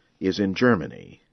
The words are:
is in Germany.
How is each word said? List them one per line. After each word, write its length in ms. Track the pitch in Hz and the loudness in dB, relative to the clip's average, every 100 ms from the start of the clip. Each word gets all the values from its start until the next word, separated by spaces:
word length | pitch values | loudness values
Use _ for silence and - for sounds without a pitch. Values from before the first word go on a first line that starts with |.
| _ _ | _ _
is 180 | 92 92 | -2 0
in 160 | 98 | -2
Germany. 680 | 90 123 104 64 50 50 - _ | 2 2 2 -2 -12 -20 -20 _